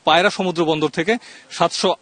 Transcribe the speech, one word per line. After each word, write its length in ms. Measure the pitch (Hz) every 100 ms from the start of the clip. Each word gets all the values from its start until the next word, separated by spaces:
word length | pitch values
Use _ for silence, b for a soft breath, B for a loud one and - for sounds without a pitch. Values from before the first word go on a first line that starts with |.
পায়রা 260 | - 165 196
সমুদ্র 360 | - 185 170 160
বন্দর 240 | 156 151
থেকে 280 | - 165 233 B B B
সাতশো 460 | - 170 - 190 -